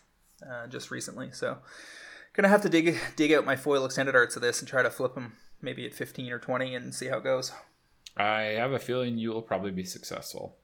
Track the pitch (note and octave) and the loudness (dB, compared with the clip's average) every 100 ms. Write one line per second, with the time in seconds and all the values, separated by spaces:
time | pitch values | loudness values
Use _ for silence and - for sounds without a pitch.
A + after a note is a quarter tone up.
0 | _ _ _ _ C3+ A#2+ A#2+ B2 - B2+ | _ _ _ _ -14 -12 -10 -10 -10 -10
1 | - - C3 - B2 C3 - - - - | -10 -10 -12 -8 -6 -6 -12 -20 -20 -18
2 | - - - - G3 G#3 F#3 E3 E3 D#3+ | -18 -20 -6 4 6 6 6 4 4 2
3 | - - D3+ D3 C3+ C3 D3+ C#3 C3 C3+ | -2 2 6 6 4 0 2 2 2 0
4 | C3+ C3 A#2 B2+ A#2+ - C3 C3 A#2+ - | 4 6 4 2 0 0 0 2 2 2
5 | B2+ C3+ A#2 - - - C3+ B2+ A#2+ - | -4 -4 -12 -14 -20 -12 -10 -8 -8 -8
6 | B2 - B2 A#2+ - B2+ C3 B2 B2+ B2+ | -10 -8 -8 -6 -2 -2 -2 -6 -8 -8
7 | B2+ C3 C3+ C3 B2 - - _ _ _ | -4 -2 0 0 -2 -10 -20 _ _ _
8 | - - G#2 G#2+ G#2+ A2 C3 B2 - B2+ | -10 0 2 2 0 0 0 0 -2 -2
9 | B2 A#2 A2+ A2 A2+ F#2 G2 F#2 F2+ - | 0 -2 -2 -2 -2 -2 -2 -4 -6 -10
10 | - - - - F#2+ - | -10 -10 -10 -12 -12 -14